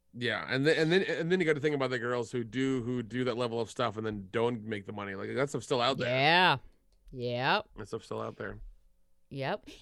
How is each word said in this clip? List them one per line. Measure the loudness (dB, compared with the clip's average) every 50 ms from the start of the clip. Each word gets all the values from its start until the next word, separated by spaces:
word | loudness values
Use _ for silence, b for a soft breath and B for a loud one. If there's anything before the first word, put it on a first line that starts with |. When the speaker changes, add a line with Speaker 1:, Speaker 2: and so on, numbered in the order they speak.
| _ _ -8
Speaker 1:
Yeah, | -4 -2 -2 -2 -2 -2 -2
and | 0 2 4 4
then, | 4 4
and | 4 4
then, | 4 4 4
and | 2 0 -2 0 2
then | 2 2
you | 4
gotta | 2 2 2
think | 2 0 2
about | 2 0 0
the | 0 -2
girls | -2 0 0 0 -2 -2
who | -2 -4 -4
do, | -2 -2 0 0 2 0 0 0
who | -2 -2 -2
do | -4 -4 -2 -2 0
that | 0 0 0
level | 0 0 0 -2
of | -4 -2
stuff | -2 0 0 0 0 -2
and | -4
then | -4 -4 -4 -6 -4
don't | 0 2 2 2 0 -2 -4
make | -6 -6 -6 -6
the | -8 -8
money. | -8 -8 -6 -6
Like, | -6 -6 -4 -2
that | -2 0 0
stuff's | -2 -4 -2
still | 0 0 2
out | 2 2 2 0
there. | 0 0
Speaker 2:
Yeah. | 2 4 4 6 6 6 6 6 4 2 -2 -8 -20 _ _ _ _ _ _ -16 -10
Yep. | -8 -6 -4 -2 0 0 2 2 0 0 -4 -10 -14
Speaker 1:
That | -10 -8
stuff's | -8 -8 -8
still | -8 -8 -8
out | -8 -8 -8 -8
there. | -10 -10 -10 -10 -14 -16 -16 -20 -20 _ _ _ _ _ _ _ _ _
Speaker 2:
Yep. | -10 -6 -6 -4 -4 -6 B B B B